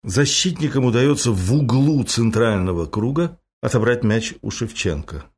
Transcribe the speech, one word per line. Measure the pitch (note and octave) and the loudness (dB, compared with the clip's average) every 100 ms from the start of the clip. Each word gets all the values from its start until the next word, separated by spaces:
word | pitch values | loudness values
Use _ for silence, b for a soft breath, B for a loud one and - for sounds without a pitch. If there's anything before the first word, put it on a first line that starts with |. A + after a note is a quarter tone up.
Защитникам | - F#2 C#3+ - F#3 E3+ D3+ C3+ | -2 0 2 0 -2 -2 -2 2
удается | B2+ A#2 C3+ D3 B2+ | 2 4 2 2 0
в | G2 F#2 | 0 0
углу | C#3 C3 B2+ C#3+ D3 | 0 2 2 4 2
центрального | G#2+ - A2+ A2 A#2 G2+ F#2 E2+ | 0 0 2 2 2 2 0 -2
круга | D#2+ G#2 A#2 C#3+ E3+ - _ _ | -4 -2 -2 -2 -2 -6 _ _
отобрать | B2+ B2 A2+ B2 | -2 2 2 2
мяч | G#2+ A2 A2+ - | 2 0 -2 -8
у | A2 | -10
Шевченко. | - A2+ - G2 D2+ - C#2+ - | -6 -8 -4 -4 -4 -8 -14 -14